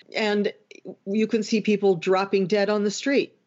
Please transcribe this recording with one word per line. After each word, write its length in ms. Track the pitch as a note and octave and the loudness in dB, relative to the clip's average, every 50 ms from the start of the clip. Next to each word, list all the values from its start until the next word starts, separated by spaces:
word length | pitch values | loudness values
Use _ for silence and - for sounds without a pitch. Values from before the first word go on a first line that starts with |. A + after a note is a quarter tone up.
| - - - | -16 -10 -6
And 360 | - A3 G#3 G#3 G#3 G3 G#3 - _ _ - - - - F#3 - _ - | -2 -2 0 0 0 0 -2 -4 _ _ -20 -20 -20 -20 -20 -18 _ -8
you 220 | G3 G3 A3 A3 | -4 -2 0 0
can 160 | A3 - G#3+ G3+ | 0 0 -2 -2
see 180 | - A3+ A3 | 0 -2 0
people 340 | G#3 G#3+ G#3 G3 G3+ G3 F#3 | 2 2 0 2 2 2 2
dropping 520 | D#3+ - F#3 F#3+ F#3+ G3 G3 G#3 G3 F#3+ | 2 2 0 2 2 0 0 0 0 0
dead 220 | E3+ G#3 G#3 G3+ G#3 | 2 0 0 0 0
on 140 | G#3+ G#3 G3+ | 0 0 0
the 80 | G#3 | -2
street. 440 | G3+ - - C4+ C#4+ A3+ - - _ _ _ | -4 -4 -2 0 0 0 0 -2 _ _ _